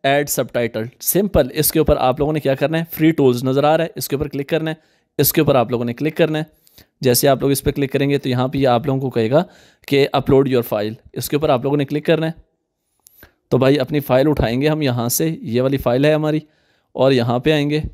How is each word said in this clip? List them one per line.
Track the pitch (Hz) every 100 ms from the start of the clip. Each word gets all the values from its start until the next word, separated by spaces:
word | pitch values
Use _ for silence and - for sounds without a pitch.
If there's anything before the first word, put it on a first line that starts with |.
| 139
add | 143 147
subtitle, | - 120 120 120 113 117 _
सिंपल। | - 170 202 180 127
इसके | 156 143 160
ऊपर | 147 139
आप | 127 131
लोगों | 143
ने | 156
क्या | 139 135
करना | 139 160
है, | 165
फ्री | - 160
टूल्स | 160 135 123
नज़र | 131 135
आ | 147 160
रहा |
है, | 165 -
इसके | - 135
ऊपर | 147
क्लिक | 139 139
करना | 160 160
है, | 160 _ _ _ -
इसके | 139 -
ऊपर | 147 135
आप | 113
लोगों | 120
ने | 120
क्लिक | 120 151 160
करना | 160 156
है। | 160 _ _ _ _ _
जैसे | 131 120 143
आप | 131
लोग | 139
इस | 139
पर | 147
क्लिक | 139 139
करेंगे | 139 139 139
तो | 135
यहाँ | 123 131
पे | 143
ये | 135
आप | 120 135
लोगों | 135
को | 135
कहेगा | 117 110 143 180 - _ _ -
कि | 156 156 143
upload | - 135 139
your | 127
file, | 117 107 107 117 _
इसके | - - 147
ऊपर | 156
आप | 127
लोगों | 135 147
ने |
क्लिक | 139 147 147
करना | 160 160
है। | 165 _ _ _ _ _ _ _ _ - _ _
तो | 131
भाई | 131 143
अपनी | 127 147
फ़ाइल | 143 131 147
उठाएंगे | 143 117 123 151
हम | 156
यहाँ | 139 123 117
से, | - 160 165
ये | 160 117
वाली | 131 139
फ़ाइल | 123 123 147
है |
हमारी, | 156 156 151 156 _ _ _ _
और | - 131
यहाँ | 131 117 123
पे | 151
आएंगे | 156 143 151 -